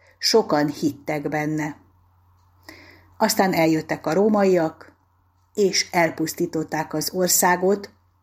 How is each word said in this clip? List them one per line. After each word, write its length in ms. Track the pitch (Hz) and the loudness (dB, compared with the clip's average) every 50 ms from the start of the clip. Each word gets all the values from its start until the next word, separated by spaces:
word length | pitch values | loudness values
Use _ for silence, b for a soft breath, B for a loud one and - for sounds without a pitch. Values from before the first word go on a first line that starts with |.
| b b b b | b b b b
sokan 500 | - - - 226 208 - 160 147 147 151 | -2 2 2 2 2 2 2 0 0 0
hittek 600 | 143 - - 151 131 - - - 151 151 147 156 | -2 -2 -2 -4 -4 -4 -8 -8 -6 -6 -6 -4
benne. 520 | 151 151 151 151 156 151 151 156 - - _ _ _ _ _ _ _ _ _ _ _ _ _ _ _ _ B B B B B B B B B B B - | -4 -4 -4 -4 -4 -4 -4 -6 -8 -12 _ _ _ _ _ _ _ _ _ _ _ _ _ _ _ _ B B B B B B B B B B B -2
Aztán 340 | 226 214 - - 202 190 170 | 0 0 2 2 2 2 2
eljöttek 540 | 170 165 160 160 156 156 - 156 - - | 2 2 2 2 0 -2 -4 -6 -6 -4
a 60 | 156 156 | -2 0
rómaiak, 800 | 180 202 220 214 208 202 190 185 175 160 160 - - - - - _ _ _ _ _ _ _ _ _ _ _ _ | 2 2 2 2 2 4 4 4 2 2 0 -4 -8 -20 -20 -20 _ _ _ _ _ _ _ _ _ _ _ _
és 340 | - 208 185 - - - - | 0 0 0 0 -2 -4 -2
elpusztították 1040 | - 180 170 160 156 - 160 160 - - 175 165 - 165 156 151 - 151 160 - - | 0 0 0 0 0 -2 -6 -4 -4 -4 -4 -4 -4 -4 -6 -4 -4 -6 -6 -4 -6
az 160 | 156 156 - - | -6 -6 -4 -4
országot 760 | 185 185 180 - - 202 180 180 175 185 185 202 202 202 - _ _ _ _ _ _ | -2 0 0 2 4 4 4 2 4 2 2 0 0 -2 -8 _ _ _ _ _ _